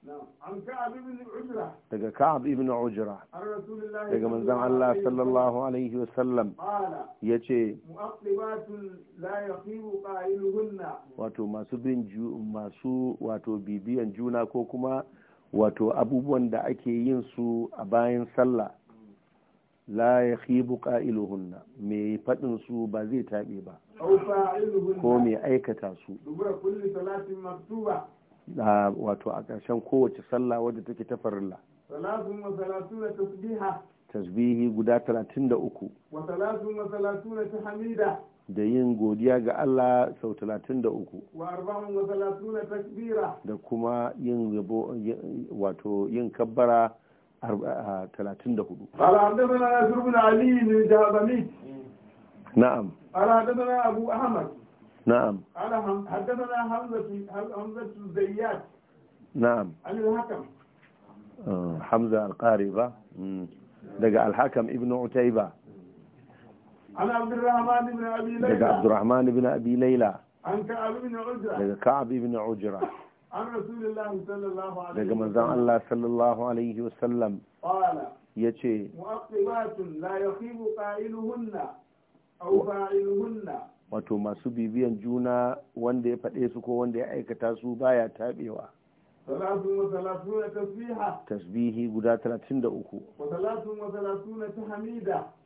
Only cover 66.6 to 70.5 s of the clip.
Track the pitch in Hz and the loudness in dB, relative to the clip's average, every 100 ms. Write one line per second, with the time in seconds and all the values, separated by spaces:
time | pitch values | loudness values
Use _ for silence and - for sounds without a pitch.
66.6 | - - - 202 233 233 233 247 247 240 | -20 -20 -18 -2 0 2 0 0 4 4
67.6 | 233 240 240 233 226 226 - - - 107 | 4 4 2 -2 -4 -2 -2 0 2 4
68.6 | 113 110 107 107 107 127 127 123 123 143 | 4 6 6 4 6 6 6 6 4 2
69.6 | 117 123 127 127 110 95 _ _ - | 2 4 6 6 4 2 _ _ -4